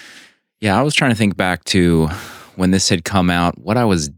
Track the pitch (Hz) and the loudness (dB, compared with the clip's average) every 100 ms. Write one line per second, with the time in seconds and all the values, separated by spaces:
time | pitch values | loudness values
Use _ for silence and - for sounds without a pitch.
0 | - - - _ _ _ 107 98 147 - | -20 -20 -20 _ _ _ -2 0 0 0
1 | 139 107 104 87 92 87 - 98 87 82 | 0 2 0 0 -2 -4 -2 2 2 2
2 | 80 90 - - - - 92 95 - 92 | 0 -4 -12 -20 -18 -4 0 0 0 -2
3 | - 98 90 87 87 - 76 120 113 87 | -2 0 2 2 0 -2 -4 0 0 0
4 | 73 | -4